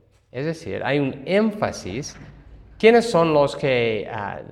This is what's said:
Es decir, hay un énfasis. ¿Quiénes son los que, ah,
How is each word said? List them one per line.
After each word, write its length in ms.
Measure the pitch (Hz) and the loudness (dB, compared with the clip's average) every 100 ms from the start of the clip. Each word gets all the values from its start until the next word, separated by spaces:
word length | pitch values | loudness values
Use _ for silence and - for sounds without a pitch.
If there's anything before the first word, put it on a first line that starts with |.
| _ _ _ | _ _ _
Es 120 | 123 | -8
decir, 380 | 156 156 98 98 | -6 -6 -8 -6
hay 140 | 110 143 | -2 0
un 240 | 135 - | 0 -4
énfasis. 920 | - 196 220 - 101 - 92 110 147 - - - - - - - | -2 0 0 0 -4 -6 -8 -8 -10 -14 -20 -20 -20 -20 -20 2
¿Quiénes 280 | 220 233 226 | 6 6 4
son 240 | 170 165 | 2 4
los 220 | 151 139 | 4 2
que, 540 | - 143 123 117 107 - | 0 0 2 2 -2 -4
ah, 280 | 113 98 80 - | -8 -8 -10 -14